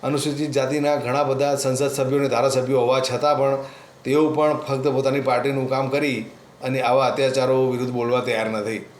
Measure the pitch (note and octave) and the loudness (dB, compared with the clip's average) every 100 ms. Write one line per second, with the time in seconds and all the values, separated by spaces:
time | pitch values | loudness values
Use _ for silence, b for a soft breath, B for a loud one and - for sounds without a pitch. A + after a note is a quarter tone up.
0 | C3 C#3+ D3+ C#3 D3+ C3+ C3 D3 C#3+ D3 | -2 -2 -2 -4 -2 0 0 0 0 0
1 | A#2+ C3+ C#3+ C3 C#3+ C#3 C3+ B2+ C#3+ C#3 | 0 0 0 2 0 0 0 0 -2 0
2 | C3 C#3 C#3 A#2 C3 C3 B2+ C3+ A#2+ C3 | 0 0 0 2 2 2 2 2 4 2
3 | B2+ B2 D3 C#3 C#3 C3+ C3+ B B - | 0 0 0 2 2 0 -6 B B -12
4 | - C#3+ D#3 - D3+ C#3+ - C3+ C#3 C3 | 0 2 2 2 0 0 -2 -2 0 0
5 | C3+ C#3 B2+ B2 C3 C3+ B2+ C3+ C3+ C#3+ | 0 0 0 0 0 -2 -2 -2 -2 -2
6 | D3 A#2 G#2 - - - C3 C3 A#2+ C3 | -2 -2 -8 -16 -20 -10 -4 -2 2 2
7 | C3 C#3+ C3+ C3 B2+ C3 C3 B2+ B2+ B2 | 2 2 0 2 2 2 2 0 -4 -2
8 | A#2 B2 B2 A2 A2 A2 G#2+ G#2+ - | 0 0 0 -2 -2 -4 -4 -6 -10